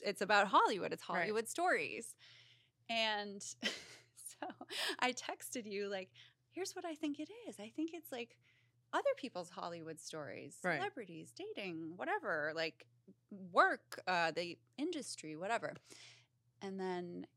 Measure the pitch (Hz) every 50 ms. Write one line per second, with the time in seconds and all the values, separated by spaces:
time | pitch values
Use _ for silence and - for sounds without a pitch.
0 | - 208 190 - 202 185 214 202 196 202 226 330 453 453 233 180 180 - - -
1 | - - 175 185 170 214 208 220 220 - - - 349 370 277 202 147 117 - -
2 | 226 - - _ - - - - - - - _ _ _ _ _ _ - 233 226
3 | 226 220 214 208 208 208 196 202 - - - - - - - - - - - -
4 | - _ _ - - - - - 302 359 - - - - - - - - - -
5 | - 254 240 - - - - - - - - 262 208 220 196 202 208 196 202 190
6 | 190 - _ - - - _ _ _ _ - 330 381 - - 370 - 339 311 294
7 | - 294 285 - - - 415 480 466 320 208 - 202 220 - - 311 320 330 339
8 | 311 - 269 240 240 - - _ _ _ _ _ _ _ _ _ _ - - 339
9 | - 571 539 - - 240 - 180 175 175 - 190 180 175 170 170 160 160 160 156
10 | - - - 156 147 110 104 - - 139 - - - 180 165 139 370 415 403 269
11 | 214 185 170 160 165 - - - 359 427 427 - 202 185 165 160 165 156 175 185
12 | 240 320 403 427 - 208 170 156 147 156 156 160 160 160 - _ - _ _ _
13 | _ - - _ _ - 208 190 190 175 175 254 359 381 302 - - - - -
14 | - 180 185 170 170 165 151 165 180 175 160 - _ _ - - 285 359 339 302
15 | 226 - - - - 156 156 156 180 202 233 214 - - - - _ - - -
16 | - - - - _ _ _ _ _ _ _ - - 196 190 190 185 185 180 180
17 | 180 175 175 180 185 - _